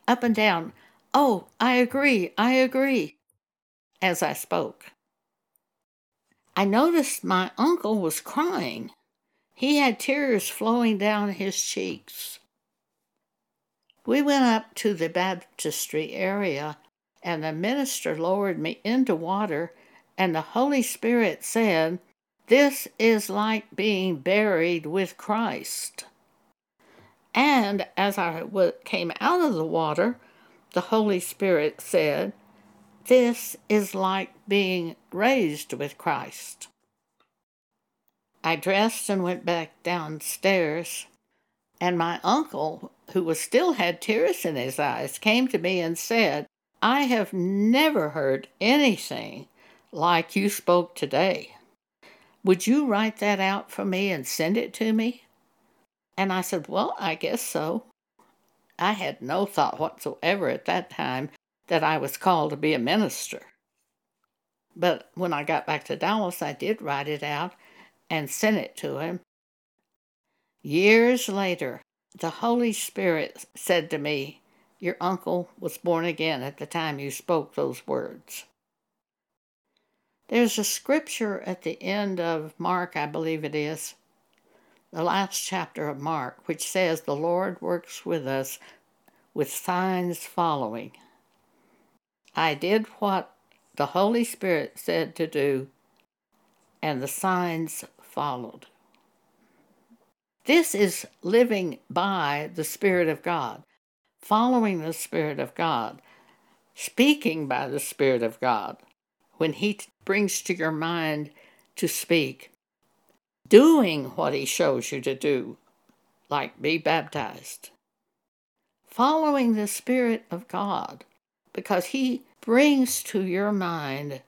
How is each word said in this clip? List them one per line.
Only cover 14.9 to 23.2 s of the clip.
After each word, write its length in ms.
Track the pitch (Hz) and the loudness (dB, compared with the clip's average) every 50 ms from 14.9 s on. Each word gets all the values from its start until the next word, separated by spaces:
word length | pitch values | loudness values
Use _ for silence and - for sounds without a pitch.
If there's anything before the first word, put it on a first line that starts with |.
| 208 | 0
the 160 | 160 165 165 | 0 -2 -2
baptistry 1040 | 165 180 180 190 185 175 - _ _ - - 156 151 - - - - 156 156 - - | 0 0 0 0 -2 -4 -8 _ _ -6 -6 -6 -4 -4 -8 -4 -4 -4 -4 -4 -4
area, 640 | - 190 185 196 202 202 185 143 139 147 151 147 - _ _ _ _ _ _ _ _ - | -4 -2 -2 -2 0 -2 -2 -2 -2 -4 -6 -8 -12 _ _ _ _ _ _ _ _ -6
and 200 | 180 170 156 156 | -6 -4 -4 -4
the 80 | 160 | -4
minister 640 | 156 160 175 214 254 285 269 262 - - - 165 160 | -4 -2 -2 -2 0 0 -2 -4 -4 -6 -4 -4 -4
lowered 440 | 156 165 175 190 202 202 196 175 156 | -2 0 0 0 0 0 -2 -2 -4
me 200 | 151 160 - - _ | -4 -6 -6 -4 _
into 320 | 208 233 262 262 247 185 | 0 2 2 2 2 0
water, 580 | 160 170 170 190 202 214 202 156 147 170 170 - _ _ _ _ - _ _ _ | -2 0 -4 -2 -2 -2 -2 -2 -4 -4 -6 -10 _ _ _ _ -20 _ _ _
and 160 | - 190 185 160 | 0 0 0 0
the 200 | 160 156 - - | -2 -4 -4 -2
Holy 240 | 233 254 285 285 269 | 0 0 2 2 0
Spirit 600 | 226 - - - - 226 240 240 226 185 151 - - | 0 0 -4 -4 0 2 2 4 2 2 0 -2 -8
said, 560 | - - 220 226 214 175 160 160 160 175 180 - _ _ _ _ _ _ _ _ | -4 0 2 2 4 4 4 2 0 -2 -4 -10 _ _ _ _ _ _ _ _
"This 400 | - 226 269 285 277 269 - - - _ | 4 6 8 8 6 4 -2 -10 -12 _
is 320 | _ 220 226 226 214 | _ 4 4 4 4